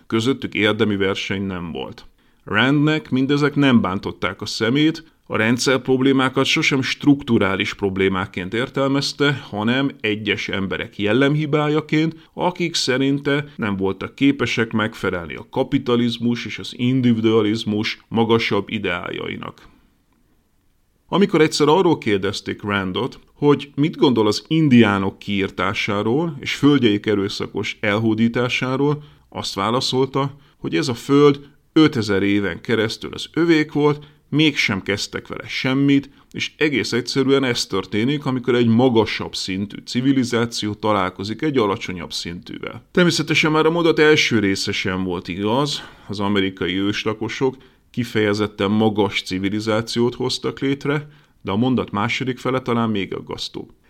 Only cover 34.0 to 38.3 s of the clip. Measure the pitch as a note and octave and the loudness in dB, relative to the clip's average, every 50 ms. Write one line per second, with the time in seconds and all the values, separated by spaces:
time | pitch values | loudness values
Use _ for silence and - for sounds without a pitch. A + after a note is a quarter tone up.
34 | - - _ _ _ - - D3 D#3 D3+ D3 - - - G#2+ F#2+ - - G2 G#2+ | -6 -20 _ _ _ -4 2 2 2 2 2 0 -2 -2 -2 -4 -2 -4 -4 -4
35 | - - - - - - - - - A#2 - - - C3 C3 C#3 C#3 C#3+ C#3 C#3 | -4 -6 -8 -10 -10 -10 -12 -12 -12 -10 -8 -4 -2 -2 0 2 4 4 4 4
36 | C#3 - - _ _ _ - - - - _ - D3 D#3+ C#3 A2 F#2 - - A#2 | 2 -2 -18 _ _ _ -10 -10 -10 -8 _ -2 -2 0 0 0 -2 -2 -2 -4
37 | A#2 - - C#3 C3 C3 C3+ C3+ C3+ B2+ A#2+ - - - - F#2+ F#2+ - - G#2 | -4 -2 -2 0 2 2 2 2 2 0 -2 -2 -4 -4 -4 -4 -4 -2 -2 -2
38 | A2+ C3 D3 D3 C#3+ C#3+ | 0 0 -2 -2 -4 -4